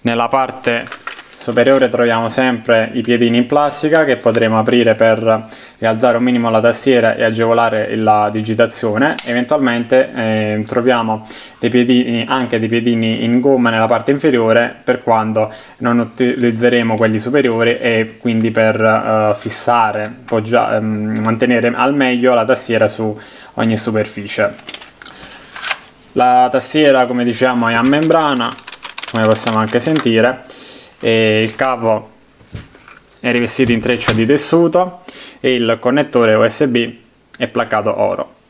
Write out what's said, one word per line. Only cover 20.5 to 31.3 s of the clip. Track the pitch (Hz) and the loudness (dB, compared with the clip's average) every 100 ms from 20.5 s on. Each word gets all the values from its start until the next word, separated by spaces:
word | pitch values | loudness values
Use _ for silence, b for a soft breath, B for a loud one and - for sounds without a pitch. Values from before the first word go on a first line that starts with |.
| 117 110 110 | 0 0 -2
ehm, | 110 107 107 110 | -2 -4 -4 -2
mantenere | 110 113 123 120 120 | -2 0 0 2 0
al | 117 127 | 0 0
meglio | 143 127 123 127 | 0 0 2 2
la | 123 | 2
tastiera | 110 123 - 113 107 | 2 -2 0 0 0
su | - 110 107 B B B | 0 -6 -6 B B B
ogni | - 113 110 | -4 -2 -2
superficie. | - 107 104 - 101 - 101 - - - - _ B B B B B B B - - _ _ | -2 -2 -4 -8 -10 -4 -4 -4 -18 -20 -20 _ B B B B B B B -10 -12 _ _
La | - 123 127 127 | 0 2 4 2
tastiera, | 131 - 156 151 131 123 | 0 -2 2 4 4 2
come | 123 | 0
diciamo, | 120 113 127 123 117 | -2 0 0 0 0
è | |
a | 117 | 0
membrana, | 127 147 160 160 151 131 117 - - - - - - | 2 2 2 2 2 -2 -4 -8 -20 -20 -18 -16 -8
come | 117 | -2
possiamo | 110 110 - 110 | 2 2 0 -2
anche | 110 123 | 0 -2
sentire, | 120 156 123 110 117 131 B B B B B B | 0 -2 0 2 2 0 B B B B B B
e | - 113 110 | -2 0 2